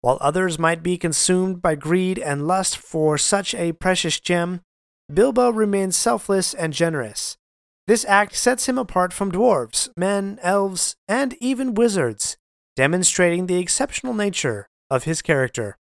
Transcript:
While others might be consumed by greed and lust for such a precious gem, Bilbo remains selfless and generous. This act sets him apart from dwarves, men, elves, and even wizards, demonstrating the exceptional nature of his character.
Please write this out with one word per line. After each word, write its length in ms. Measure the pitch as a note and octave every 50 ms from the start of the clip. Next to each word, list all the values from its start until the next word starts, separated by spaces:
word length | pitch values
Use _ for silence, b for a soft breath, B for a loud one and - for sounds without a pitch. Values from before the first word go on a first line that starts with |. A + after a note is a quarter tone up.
While 180 | - A#2 C3 -
others 380 | - C#3+ D3+ - - F3 E3 D#3
might 240 | E3 E3 E3+ E3
be 160 | D#3+ F3 F3+ E3+
consumed 640 | - E3+ D3+ - - - F#3 F3+ F#3 F#3+ F#3+ F3
by 140 | - F3+ D#3
greed 420 | C#3+ C#3+ D3+ E3+ F#3 F#3 F#3 F#3+ -
and 300 | - D3+ C#3+ C#3+ C#3+ D#3+
lust 280 | F3+ F#3+ F#3 - -
for 400 | - - - - D#3+ D#3 D#3 D3+
such 380 | C#3+ - - - G3 G3 - -
a 200 | A3 F3 E3+ D#3+
precious 440 | _ - F#3 F#3 F3+ - E3+ D3+ -
gem, 440 | _ - F3 F3 E3+ F3 F3+ F3 _ _ _ _ _ _ _ _ _ _ C#3+
Bilbo 360 | D#3+ A3 C#4 A#3 B3 B3 B3
remains 460 | A3+ A3 A3 G#3 G3+ G3 G3 F#3+ F3
selfless 560 | - - A#3 A#3+ G#3 - - G3 F#3+ F3+ -
and 200 | - - E3+ D#3+
generous. 640 | C#3+ - E3 E3 D#3+ D3 A#2+ G#2+ - - - - - _ _ _ _ _ _ _ _ _ _ -
This 160 | A3 A3+ -
act 320 | - G3+ G3 G#3 G3 -
sets 320 | - - A#3+ C4 A#3+ - -
him 100 | B3+ C4
apart 340 | B3 F3+ - F#3 F3+ F3+
from 200 | F3 - G3+ G3
dwarves, 560 | F3 F#3 A3+ B3+ G#3 C#3+ A#2+ A2 - - - - _
men, 420 | - F3+ F#3+ G3+ G3+ G3 G3 G3 -
elves, 540 | - F3 F#3+ G3+ G3 G3 F#3 E3+ - - - _ _ -
and 260 | G3+ B3 C#4 C4 A#3 -
even 340 | A#3+ B3+ C4+ A#3 C4+ C4 A3+
wizards, 640 | G3+ A#3+ A#3 G3+ F#3 C#3+ A#2+ G#2+ _ - - - _ _ _ _ _ _ _ _
demonstrating 680 | - C3 C#3+ E3 F#3 F#3 - - - F#3 F3 E3+ F3 F#3
the 120 | F3+ F3+ F3+
exceptional 560 | F3+ E3+ - - C4+ C#4+ - - - B3+ A#3+
nature 540 | G#3+ G#3 G3+ F3 - - C#3 A2+ G2+ G2+ _ _ _ _ _
of 140 | C3+ B2+
his 180 | - D#3 E3 -
character. 560 | - - D#3 C#3 C3 B2 _ - A2+ G2+ G2 _